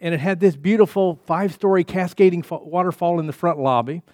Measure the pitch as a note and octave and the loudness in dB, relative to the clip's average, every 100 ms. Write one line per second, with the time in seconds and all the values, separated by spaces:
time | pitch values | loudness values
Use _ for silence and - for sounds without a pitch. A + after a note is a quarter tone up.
0 | E3+ E3 D#3+ F3+ G3 C#3 E3 G#3+ G3+ G3+ | -6 -4 -2 0 0 0 0 2 2 2
1 | F#3+ D#3+ - E3+ G3 D3+ G3+ F#3+ F3 F#3 | 0 -2 -4 -4 -4 -2 0 0 0 -4
2 | F3+ - F#3+ F3 - D#3+ D3+ F3 F3+ - | -4 4 4 4 -6 -10 -6 -2 -2 -2
3 | E3+ E3+ D#3 C#3+ F3 D3+ C3+ B2 A#2+ E3 | -2 0 -2 -4 -2 0 0 0 0 -6
4 | - | -14